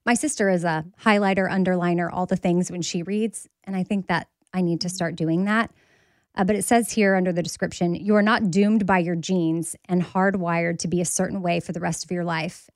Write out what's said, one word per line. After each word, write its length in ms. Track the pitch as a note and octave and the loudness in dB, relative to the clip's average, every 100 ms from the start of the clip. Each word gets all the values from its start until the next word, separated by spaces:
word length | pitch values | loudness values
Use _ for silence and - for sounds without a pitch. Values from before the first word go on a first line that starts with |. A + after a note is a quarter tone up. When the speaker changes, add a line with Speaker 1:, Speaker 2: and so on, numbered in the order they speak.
| - | -2
Speaker 1:
My 80 | |
sister 340 | A#3+ D#4 - G3 | 0 0 0 2
is 160 | F3+ | 2
a 200 | E3+ D#3+ D#3+ - | 2 -2 -4 -4
highlighter, 460 | A3+ G#3 G3 G3 F#3 | 2 2 2 0 0
underliner, 640 | F#3+ F#3 F3+ F3 F3 E3+ | 0 2 2 0 0 -2
all 140 | - F3+ | -4 -2
the 100 | F#3 | -2
things 340 | F#3 F3 F3+ | 2 0 0
when 100 | F3 | -4
she 200 | D#3+ F3 | -6 -6
reads. 440 | E3+ G#3 A3 - - _ | -4 -2 -2 -6 -18 _
And 120 | - F#3+ | -8 -6
I 60 | |
think 240 | F#3 G3+ F#3 | -2 -4 -2
that 200 | E3+ - _ _ | -4 -4 _ _
I 100 | F#3 | -2
need 180 | F3 E3 | 0 0
to 60 | F3+ | -2
Speaker 2:
Mm-hmm. 60 | |
Speaker 1:
start 220 | F3+ E3+ E3 | -2 -4 -2
doing 280 | D#3+ E3 | 0 0
that. 260 | G3 A3 A3 _ _ _ _ _ _ - | 2 0 -2 _ _ _ _ _ _ -2
Uh, 60 | |
but 140 | F#3+ G#3 | 0 0
it 80 | |
says 260 | F#3 A#3+ A3+ | 2 2 2
here 240 | - G3+ | 2 4
under 180 | F#3+ F3+ | 4 2
the 100 | F3 | -2
description, 500 | E3 - F3+ - F3 | -4 -4 -6 -2 -2
"You 220 | E3+ G3+ G#3 | -2 2 4
are 60 | |
not 280 | G#3 A#3 G#3 | 4 2 2
doomed 340 | F3+ G#3 A3 F#3+ | 2 4 2 2
by 120 | F#3 | 2
your 160 | E3+ | 2
genes 600 | E3+ D#3 F#3 E3 E3 D#3+ - | -2 0 0 2 0 -4 -10
and 180 | - F3+ | -2 -2
hardwired 760 | E3+ F#3+ G3 G3 E3+ E3+ E3+ E3+ | 0 0 0 0 -2 0 -2 -2
to 80 | F3 | -2
be 120 | E3+ | -2
a 40 | |
certain 380 | F3 - F#3 G3 | -2 -2 -2 -2
way 180 | F3 E3+ | -2 -2
for 100 | - | -4
the 60 | F3+ | -6
rest 240 | F3 E3 | -6 -6
of 60 | - | -6
your 140 | F3+ | -6
life. 440 | E3+ D#3+ D#3+ - - | -4 -4 -6 -10 -20